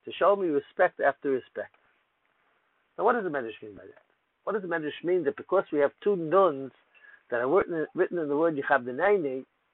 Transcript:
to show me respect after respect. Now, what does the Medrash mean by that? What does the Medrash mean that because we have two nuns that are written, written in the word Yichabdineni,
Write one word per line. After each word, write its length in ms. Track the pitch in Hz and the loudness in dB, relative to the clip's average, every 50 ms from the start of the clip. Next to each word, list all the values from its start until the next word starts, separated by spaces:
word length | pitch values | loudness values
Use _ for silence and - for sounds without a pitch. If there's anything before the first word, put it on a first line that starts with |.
| - | -16
to 80 | - - | -12 -4
show 240 | - 175 180 202 | 2 2 4 4
me 120 | 202 190 170 | 4 2 0
respect 520 | 147 143 - - - - 185 175 - - | 0 0 -2 -2 0 2 2 2 2 2
after 300 | 131 139 135 _ - 143 | 0 0 0 _ -2 -2
respect. 440 | 135 123 - _ - 104 101 - _ _ _ _ _ _ _ _ _ _ _ _ _ _ _ _ _ _ _ _ _ _ _ _ _ | -2 -2 -4 _ -12 -12 -12 -12 _ _ _ _ _ _ _ _ _ _ _ _ _ _ _ _ _ _ _ _ _ _ _ _ _
Now, 80 | - 175 | -2 0
what 100 | 220 247 | 2 2
does 100 | 240 196 | 0 -2
the 60 | 180 | -4
Medrash 320 | 143 139 120 113 104 - - | -4 -4 -6 -8 -10 -14 -16
mean 120 | 107 98 | -18 -18
by 100 | 90 90 | -18 -20
that? 180 | 98 - _ _ _ _ _ _ _ _ _ - 190 | -20 -20 _ _ _ _ _ _ _ _ _ -8 -6
What 60 | 196 | -6
does 80 | 214 190 | -6 -4
the 60 | 170 | -4
Medrash 360 | 170 165 151 147 - - - | -4 -4 -4 -6 -8 -6 -2
mean 200 | 165 180 185 156 | 0 0 0 0
that 120 | 139 - | -2 -4
because 280 | - 113 - 180 190 185 - | -4 -4 -2 0 0 0 0
we 80 | - 147 | 0 0
have 120 | 139 143 - - - | 0 0 0 -2 -2
two 140 | 208 208 | -2 0
nuns 560 | 175 165 151 160 196 196 175 143 135 135 127 - _ _ _ _ _ - - - - _ - | 0 0 2 4 4 4 4 2 -2 -8 -12 -14 _ _ _ _ _ -20 -20 -20 -20 _ -6
that 100 | 120 117 | -4 -2
are 60 | 123 | 0
written, 400 | 131 156 196 - - 170 160 151 - - | 2 2 2 2 0 -2 -4 -4 -4 -2
written 240 | 151 185 - - 175 | -2 -2 0 -2 -4
in 100 | 156 143 | -4 -2
the 80 | 143 | 0
word 200 | 143 165 170 160 | 2 2 2 0
Yichabdineni, 880 | 139 139 - 143 131 120 123 123 135 170 202 208 196 156 139 131 135 127 _ _ _ _ _ | 0 0 0 0 0 0 -2 -4 0 2 2 4 2 0 -2 -6 -8 -10 _ _ _ _ _